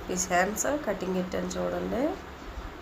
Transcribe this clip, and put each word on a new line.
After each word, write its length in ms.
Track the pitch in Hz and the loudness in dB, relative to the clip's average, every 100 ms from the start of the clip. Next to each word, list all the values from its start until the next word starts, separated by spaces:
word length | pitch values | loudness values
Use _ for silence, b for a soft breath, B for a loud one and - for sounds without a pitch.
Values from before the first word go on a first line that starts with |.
| - | -4
ఫిష్ 220 | 185 - | -2 4
హ్యాండ్స్ 340 | 175 190 214 214 294 240 | 4 4 2 2 2 0
కటింగ్ 320 | 185 185 185 | -2 0 0
పెట్టాను 320 | 185 185 180 180 | 0 0 -2 0
చూడండి. 460 | 180 180 180 208 302 381 - - - - - - | 0 0 0 2 2 0 -8 -12 -10 -8 -8 -8